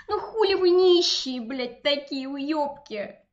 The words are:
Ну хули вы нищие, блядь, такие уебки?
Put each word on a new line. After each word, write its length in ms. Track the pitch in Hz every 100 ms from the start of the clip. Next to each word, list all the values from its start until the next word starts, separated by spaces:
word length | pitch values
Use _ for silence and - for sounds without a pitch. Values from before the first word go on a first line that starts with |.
| -
Ну 100 | 427
хули 360 | - 440 392 381
вы 140 | 359
нищие, 720 | 359 370 349 349 - 262 254
блядь, 420 | 220 269 247 -
такие 440 | 294 285 - 269 262
уебки? 920 | 277 285 311 285 285 - 214 - - _